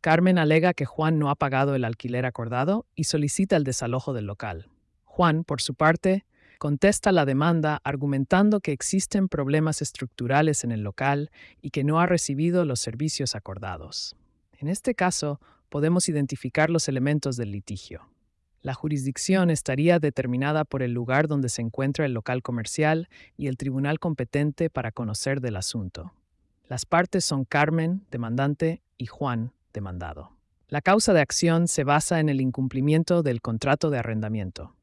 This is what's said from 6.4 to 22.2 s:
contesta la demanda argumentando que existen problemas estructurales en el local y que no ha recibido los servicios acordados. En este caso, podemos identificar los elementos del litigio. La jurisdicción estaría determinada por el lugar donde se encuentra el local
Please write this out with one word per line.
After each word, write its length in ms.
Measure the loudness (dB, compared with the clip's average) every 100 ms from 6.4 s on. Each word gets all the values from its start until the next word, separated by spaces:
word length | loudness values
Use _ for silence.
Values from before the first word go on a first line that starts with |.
| _ _
contesta 540 | -4 2 2 4 2
la 120 | 4
demanda 560 | 4 2 2 2 2 -2
argumentando 760 | -4 -4 -2 0 2 4 6 4
que 120 | 0
existen 560 | -4 -2 -2 0 0 0
problemas 540 | 0 0 2 2 -2
estructurales 840 | -6 -8 -12 -8 0 2 2 0
en 80 | -2
el 100 | -4
local 480 | -4 -2 0 0 -4 -12 -20 _
y 100 | -8
que 140 | -2
no 160 | 0 2
ha 60 | 2
recibido 580 | 2 0 -2 0 2
los 160 | 0 -2
servicios 540 | -6 -4 -4 -4 -6
acordados. 800 | -6 -10 -10 -10 -10 -10 -12 -12 -14 _ _ _ _
En 100 | -6
este 260 | -4 -2
caso, 460 | 0 0 0 -4 -6 _ _ _
podemos 400 | 0 2 2 2
identificar 600 | 0 0 -2 -4 2 2
los 180 | 2 0
elementos 480 | 0 0 0 -2 -4
del 160 | -4
litigio. 560 | -6 -10 -12 -12 -18 -18 _ _ _ _ _
La 140 | -10
jurisdicción 760 | -6 -4 -2 -4 -6 0 2 4
estaría 500 | 2 -2 0 4 4
determinada 640 | 2 -2 -2 0 0 0
por 180 | -2 -2
el 100 | -2
lugar 360 | -4 0 2 2
donde 200 | 0 -2
se 140 | -2
encuentra 420 | -6 -2 -2 0 -2
el 60 |
local 300 | -2